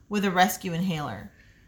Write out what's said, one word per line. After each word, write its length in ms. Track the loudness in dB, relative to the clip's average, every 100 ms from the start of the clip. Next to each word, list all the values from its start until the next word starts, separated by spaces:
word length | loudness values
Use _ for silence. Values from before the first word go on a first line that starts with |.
| -6
with 160 | -2 2
a 40 |
rescue 420 | 4 4 2 -4
inhaler, 580 | -2 -2 -2 -4 -8 -14 -20 -20 -20